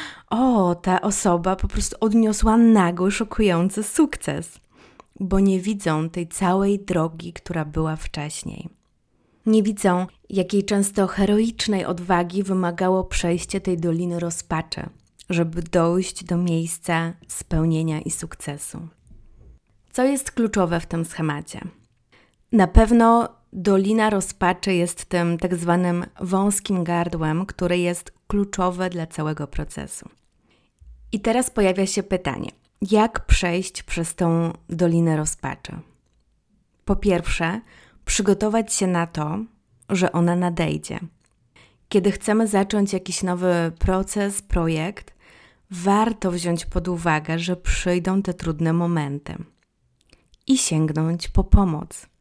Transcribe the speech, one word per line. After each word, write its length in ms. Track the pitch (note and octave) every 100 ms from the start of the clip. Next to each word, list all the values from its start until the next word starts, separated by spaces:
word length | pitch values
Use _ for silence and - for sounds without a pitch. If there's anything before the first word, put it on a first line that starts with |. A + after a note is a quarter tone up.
| - - -
„O, 460 | G#3+ C4 A#3 F3+ F3
ta 260 | - F3+
osoba 540 | - G3+ G3 F3 F3+ F#3+
po 120 | -
prostu 300 | - - -
odniosła 580 | A3 A3+ A3 G#3 A3+ A3+
nagły, 540 | A#3 G#3+ F3 F3 F#3
szokujący 720 | G3 A3 - G#3 E3+ F#3+ G#3+
sukces”, 760 | G#3 - D4+ - - C#3+ E3 - _ _ - - - -
bo 200 | F#3+ G3
nie 200 | G3 F#3+
widzą 500 | F#3+ G3+ E3+ D#3 E3
tej 180 | F3 E3+
całej 520 | - F#3+ F#3+ G3+ G3+
drogi, 540 | G3 F3 E3 D#3+ F3
która 320 | - - E3+ D3+
była 300 | D#3 D#3+ D#3
wcześniej. 760 | - - D3 - - - E3 _ _ _ _ _ _ _ A3
Nie 180 | A3
widzą, 440 | G#3 G3+ G3 F3+ F3+ _ -
jakiej 340 | G3 F#3 G3+
często 440 | G3 G3+ G3 G#3 F#3+
heroicznej 760 | - G3 G#3 A3+ - - G3 -
odwagi 580 | F3 F3 F3 F3 F#3
wymagało 600 | F#3+ F#3 F3+ E3+ F#3 F#3
przejście 580 | F3+ - E3+ E3+ - G3
tej 160 | G3 E3+
doliny 420 | E3+ E3 F3 E3+
rozpaczy, 680 | E3+ E3+ - D#3+ E3 - - - _ _ -
żeby 320 | E3+ E3+ E3
dojść 640 | E3 F3+ E3 F3+ F#3 -
do 140 | F3 F3
miejsca 760 | F3 E3 E3 - - E3 E3 E3 -
spełnienia 760 | - - E3 E3 D#3+ D#3+ D#3
i 100 | E3
sukcesu. 760 | - E3 - - D3 - D#3 E3 _ _ - - - - - _ _ _
Co 120 | -
jest 280 | C4 C#4 -
kluczowe 480 | - A3+ G#3 F3 E3+
w 60 | -
tym 200 | E3 E3
schemacie? 560 | - D#3+ D3 D#3 - F3 - _ _ _ _ _ _ _
Na 160 | A3 F3+
pewno 600 | A3 A3 A#3 A3+ A#3 A#3 - _
dolina 560 | - F#3 F#3+ G3 A3 G#3+
rozpaczy 640 | G3+ F#3 - F3+ F3+ G3+
jest 320 | F3+ E3+ - -
tym 320 | F3 E3+ E3
tak 180 | F#3 F3
zwanym 500 | E3+ F3 F3+ F3 - -
wąskim 640 | F3+ F#3+ G3+ G3+ - F#3
gardłem, 600 | E3+ E3+ F3 E3+ D#3+ E3 G3
które 320 | - F3 F3
jest 360 | F3 F3 - - -
kluczowe 640 | G3+ G3+ G3+ F3+ F3+ F#3
dla 180 | F3 D#3+
całego 400 | - D#3 D3 D3
procesu. 600 | - D3+ - - - - _ _ _ _ _ _ _ - - -
I 80 | G#3
teraz 300 | A3+ A#3 B3+
pojawia 360 | - F#3+ F#3 F#3+
się 180 | -
pytanie: 480 | F#3+ F#3 - - - - _ -
jak 440 | - G#3+ A3+ - -
przejść 580 | - F3 F3 F#3+ -
przez 320 | - - E3 -
tą 380 | F3 E3 E3 E3 -
dolinę 480 | E3 E3+ E3 E3 D#3
rozpaczy? 640 | D3+ - C3+ - - E3 - _ _ _ _ _ _ _ _ _ -
Po 100 | G3+
pierwsze, 680 | G3+ F3 E3 - E3 G#3+ - - - _ -
przygotować 680 | - G3 G3+ G#3+ A3+ A3
się 140 | - F#3
na 200 | F3 E3+
to, 320 | D#3+ D3+ F#3 A3+ _ _ _ -
że 220 | F#3+ F#3
ona 240 | E3+ F3 F3
nadejdzie. 640 | F3+ E3+ D#3+ D3+ - - E3 _ _ _ _ _ _ _ -
Kiedy 220 | G3+ F#3+
chcemy 360 | G3 - G#3+ A3
zacząć 460 | G3+ G3+ G#3 G3
jakiś 300 | F#3+ F#3+ F3+
nowy 480 | F#3 F3+ F3+ F3 E3 E3
proces, 600 | - F#3+ F#3+ G#3 G3+ G3
projekt, 720 | - F3+ E3 D#3+ E3 - - _ _ - - _ -
warto 600 | F3+ F#3 G3+ A3 A3 F#3+
wziąć 340 | F3 F3 E3+ -
pod 220 | F#3 E3+
uwagę, 520 | F3 E3+ D3+ D#3 E3
że 160 | E3+ F3+
przyjdą 640 | - - F#3 F3 E3+ F#3+
te 120 | G3
trudne 400 | - D#3+ D#3 E3
momenty 600 | E3 E3+ E3+ C#3+ C#3+ - - E3 _ _ _ _ _ _ _ _ _ -
i 100 | C4
sięgnąć 680 | - D#3 D#3 D3+ D#3+ E3+ -
po 160 | -
pomoc. 640 | - G3+ F#3+ D#3 - - - _